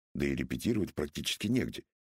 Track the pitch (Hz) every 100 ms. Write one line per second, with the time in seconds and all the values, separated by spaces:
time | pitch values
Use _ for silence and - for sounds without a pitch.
0 | _ - 71 64 62 64 - 117 82 -
1 | 73 - - - 104 123 82 - - _